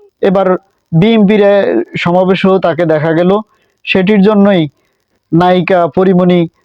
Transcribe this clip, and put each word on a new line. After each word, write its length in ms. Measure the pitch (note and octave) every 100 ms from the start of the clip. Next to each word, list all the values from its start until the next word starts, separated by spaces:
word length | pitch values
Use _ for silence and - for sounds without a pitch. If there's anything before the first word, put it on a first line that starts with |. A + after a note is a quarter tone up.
| _ -
এবার 360 | G3 F#3+ F#3 F3+ _ _ -
বিএনপির 520 | E3 G#3+ A3+ G3 G#3+ G3+ G3+ G3 - - -
সমাবেশেও 640 | F3 F3+ F#3 F#3 F#3+ F#3+
তাকে 260 | F3 D#3+
দেখা 280 | E3+ D#3 D#3+
গেল। 180 | D#3+ F3+ G#3 - _ _ _
সেটির 380 | - F#3+ F#3 G#3+
জন্যই 460 | G3 G3+ G3+ F#3 D3+ _ _ _ _ _ -
নায়িকা 560 | D#3+ F3+ F#3 E3 F3+ E3+
পরিমণি 600 | - F#3+ F3+ F3+ F3 E3+ _